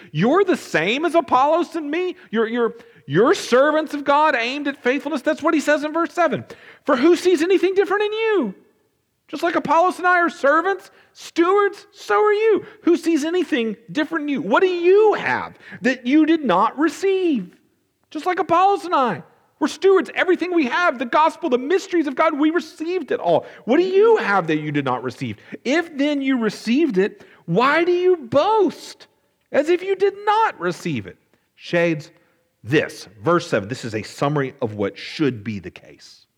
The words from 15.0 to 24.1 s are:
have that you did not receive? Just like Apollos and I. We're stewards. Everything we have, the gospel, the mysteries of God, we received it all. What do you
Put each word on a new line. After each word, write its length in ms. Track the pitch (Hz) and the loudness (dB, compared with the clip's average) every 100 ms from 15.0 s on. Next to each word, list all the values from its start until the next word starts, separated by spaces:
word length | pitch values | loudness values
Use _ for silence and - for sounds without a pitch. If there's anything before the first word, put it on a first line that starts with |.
| 440 | 4
have 440 | 349 - 247 85 - - - | 2 -2 -4 -6 -14 -20 -4
that 240 | 220 254 247 | -2 -2 2
you 200 | 302 311 | 2 4
did 180 | 330 | 2
not 340 | 262 311 - 247 | 2 2 2 0
receive? 800 | 320 - 392 381 349 247 180 _ _ _ _ _ _ | -2 0 -2 0 0 -2 -6 _ _ _ _ _ _
Just 160 | 311 349 | -8 -4
like 140 | 359 | -4
Apollos 460 | 339 339 392 392 339 | 0 4 4 2 -2
and 100 | 320 | 0
I. 280 | 247 165 - _ _ - | 0 -4 -10 _ _ -4
We're 80 | 294 | -4
stewards. 420 | - 370 381 247 - | 2 4 4 2 -2
Everything 380 | 330 349 359 339 | 0 0 0 0
we 100 | 240 | 0
have, 320 | 320 349 254 | 0 0 -2
the 80 | 247 | 0
gospel, 440 | 311 311 - 330 | 2 2 0 -2
the 80 | 247 | -2
mysteries 500 | 277 381 - 349 294 | 0 -2 0 -2 -2
of 80 | 262 | 0
God, 240 | 330 285 | 0 2
we 100 | 311 | 0
received 640 | 339 - - 320 370 262 | 0 -4 -12 -6 -6 -4
it 80 | - | -4
all. 260 | 175 156 - - 208 | 0 0 -2 -12 0
What 120 | 302 | 2
do 60 | |
you 320 | 370 381 453 | 2 4 4